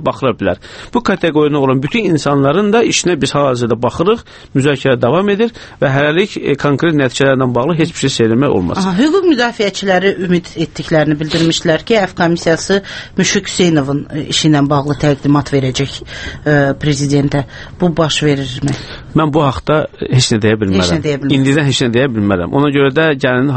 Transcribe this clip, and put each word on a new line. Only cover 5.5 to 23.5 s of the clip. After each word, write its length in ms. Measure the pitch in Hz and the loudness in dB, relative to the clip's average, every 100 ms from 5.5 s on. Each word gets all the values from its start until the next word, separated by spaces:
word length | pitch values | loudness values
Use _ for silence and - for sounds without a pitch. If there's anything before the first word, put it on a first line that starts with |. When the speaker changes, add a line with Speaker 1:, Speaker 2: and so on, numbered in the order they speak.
| - - - | -2 -14 -4
Speaker 1:
və 80 | 143 | 0
hələlik, 460 | 135 147 160 208 - | 2 2 2 -2 -2
e, 160 | - 139 | -2 0
konkret 400 | 143 135 170 151 | 0 2 2 2
nəticələrlə 520 | 131 - 139 131 127 120 | 0 2 2 2 0 0
bağlı 200 | 139 165 | 0 0
heç 120 | 160 | -2
bir 80 | - 135 | -2 -2
şey 80 | - | 2
söyləmək 360 | 113 113 139 113 | 2 2 2 0
olmaz. 240 | 85 87 | 0 -2
Speaker 2:
Aha, 140 | 190 185 | -2 2
hüquq 280 | 302 381 359 | 2 2 2
müdafiəçiləri 800 | 254 240 226 202 190 196 180 196 - 180 | 2 0 -2 -4 -2 0 2 0 -2 0
ümid 240 | 175 - - | -2 -2 -8
etdiklərini 540 | 156 - - 160 147 147 | -8 -6 -2 0 2 -2
bildirmişdilər 640 | 156 160 165 160 170 156 | -2 0 0 0 0 -2
ki, 140 | - 226 190 | 0 0 0
əfv 100 | - | 0
komissiyası 600 | 170 170 175 160 - 196 196 - - - | 0 0 0 0 0 -2 -2 -14 -8 -2
Müşfiq 340 | 180 202 - | 0 0 -4
Hüseynovun, 540 | - 180 160 135 143 - 147 | 0 2 2 0 -4 -6 -8
e, 80 | - | -4
işi 160 | - 156 | 0 2
ilə 160 | 147 139 | 4 2
bağlı 260 | 147 143 143 | 0 0 0
təqdimat 480 | 151 139 143 147 135 139 | 0 0 2 2 2 -2
verəcək, 440 | 131 127 139 - | -2 -2 -6 -8
e, 560 | - - - - 147 147 139 135 | -14 -14 -14 -6 0 2 2 0
prezidentə. 640 | 151 139 143 143 139 147 - - - - | 0 0 0 0 0 -2 -4 -10 -14 -2
Bu 100 | 180 156 | 0 2
baş 260 | 156 - | 0 0
verirmi? 540 | 151 139 131 127 139 131 - - - 151 | 0 0 -4 -4 -4 -4 -8 -16 -2 0
Speaker 1:
Mən 200 | 160 151 | 2 2
bu 80 | |
haqda 380 | 143 - - 151 - - - | 0 0 0 0 -2 -6 -2
heç 240 | 127 - 117 | 0 2 2
nə 20 | |
deyə 160 | 107 110 | 2 2
bilmərəm. 240 | 98 95 90 | 2 0 0
Speaker 2:
Heç 80 | 165 | 0
nə 80 | |
deyə 160 | 151 143 | -2 -2
bilmərəm. 160 | 143 139 | 0 2
Speaker 1:
İndidən 320 | 135 147 143 | 2 2 2
heç 160 | 123 | 0
nə 80 | 131 117 | 0 2
deyə 80 | 139 110 | 0 0
bilmərəm. 400 | 101 95 87 139 | 0 0 0 0
Ona 160 | 147 | 2
görə 240 | 139 139 135 | 2 2 2
də 160 | 160 135 | 0 0
gəlin 320 | 131 123 139 | 0 2 2